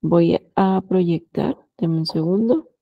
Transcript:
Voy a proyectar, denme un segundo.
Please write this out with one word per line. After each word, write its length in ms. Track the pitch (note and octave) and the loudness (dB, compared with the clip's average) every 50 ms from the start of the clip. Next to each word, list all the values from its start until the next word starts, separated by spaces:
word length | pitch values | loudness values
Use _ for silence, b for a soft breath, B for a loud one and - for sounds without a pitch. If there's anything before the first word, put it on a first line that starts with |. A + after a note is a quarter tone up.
Voy 380 | - D#3+ D#3+ E3+ E3+ E3+ E3 - _ _ _ | -2 2 2 4 4 4 2 0 _ _ _
a 260 | - G3 F#3+ F#3+ F#3+ F#3 F#3+ | 0 0 2 0 0 -2 -2
proyectar, 680 | F#3 F#3 F3+ E3+ E3+ D#3+ - _ _ - - D#3 - - _ _ _ - | 0 0 0 0 0 -2 -4 _ _ -4 -4 -4 -6 -8 _ _ _ -6
denme 200 | - E3 E3 E3 | -4 -2 -2 -2
un 80 | D#3+ | -2
segundo. 640 | - - D#3+ D#3+ E3 F#3 G3+ A3+ A3+ B3 D#4+ D#4+ _ _ _ | -4 -4 -4 -2 0 0 0 2 0 0 -2 -2 _ _ _